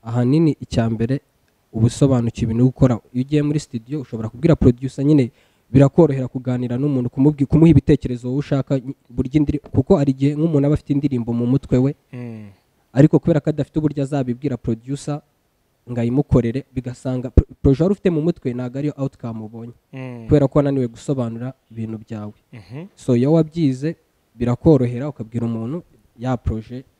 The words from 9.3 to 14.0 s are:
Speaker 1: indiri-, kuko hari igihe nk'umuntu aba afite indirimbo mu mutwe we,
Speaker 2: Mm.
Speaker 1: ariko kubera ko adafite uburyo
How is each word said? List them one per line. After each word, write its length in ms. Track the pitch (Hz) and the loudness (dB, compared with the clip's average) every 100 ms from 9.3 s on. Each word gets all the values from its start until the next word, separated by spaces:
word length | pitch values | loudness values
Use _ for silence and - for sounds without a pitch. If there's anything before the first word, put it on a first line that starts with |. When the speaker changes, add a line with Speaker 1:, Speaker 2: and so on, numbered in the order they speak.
| 151 | 0
Speaker 1:
indiri-, 200 | 143 147 - | 0 -2 -2
kuko 240 | - - 190 | -2 2 2
hari 140 | 139 | 2
igihe 240 | 131 139 147 | 0 0 0
nk'umuntu 300 | 165 147 143 | 0 2 2
aba 60 | 147 | 0
afite 140 | - | 0
indirimbo 380 | 143 139 127 117 | -2 0 -2 -2
mu 120 | 117 120 | -2 0
mutwe 300 | 135 - 127 | 0 2 0
we, 180 | 131 147 _ | 0 -4 _
Speaker 2:
Mm. 340 | 127 120 113 104 95 _ _ _ | -16 -14 -16 -18 _ _ _ _
Speaker 1:
ariko 260 | 123 151 147 | 4 6 6
kubera 200 | - 156 | 2 0
ko 100 | - | -2
adafite 300 | 151 139 - | -4 -4 -2
uburyo 240 | 151 147 | -4 -4